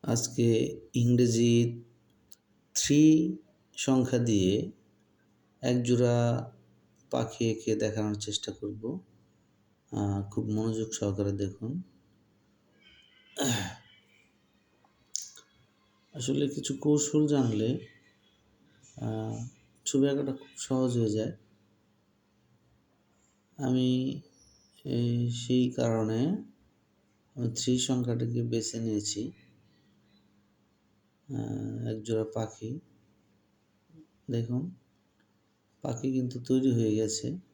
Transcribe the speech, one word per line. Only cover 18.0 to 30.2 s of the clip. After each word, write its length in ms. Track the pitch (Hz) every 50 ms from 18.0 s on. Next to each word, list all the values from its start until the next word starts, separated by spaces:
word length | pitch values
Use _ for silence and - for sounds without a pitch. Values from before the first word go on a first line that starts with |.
| _ _ _ _ _ _ _ _ _ _ _ _ _ _ _ _ _ - -
আহ, 500 | - 120 113 110 110 110 110 113 113 117 127 - _ _ _ _ _ _
ছবি 240 | - - 139 135 139
আঁকাটা 240 | 139 139 143 139
খুব 160 | 135 - - - - -
সহজ 400 | - - 131 131 131 127 120 120
হয়ে 120 | 113 110
যায়। 220 | 107 110 110 143 170 - _ _ _ _ _ _ _ _ _ _ _ _ _ _ _ _ _ _ _ _ _ _ _ _ _ _ _ _ _ _ _ _ _ _ _ _ _ _ _ _ _ _ _
আমি 640 | - 139 127 127 127 127 127 127 127 131 135 143 147 - - _ _ _ _ _ _ _ _ _ - _
এই, 460 | 143 127 120 120 120 120 120 120 120
সেই 400 | 120 120 - - 127 127 123 123
কারণে 760 | - - 123 117 113 113 110 110 110 113 131 160 196 220 - - - _ _ _ _ _ _ _ _ _ _ _ _ _ _ _ _
আমি 140 | 135 120 117 117
থ্রি 220 | - - 127 127 127
সংখ্যাটাকে 640 | 123 - 131 127 123 120 117 117 123 120 117 120
বেছে 380 | 120 120 117 117 110 - - 113
নিয়েছি। 520 | 113 113 107 104 104 - - 104 113 151 - - - - _ _ _ _ _ _ _ _ _ _ _ _ _ _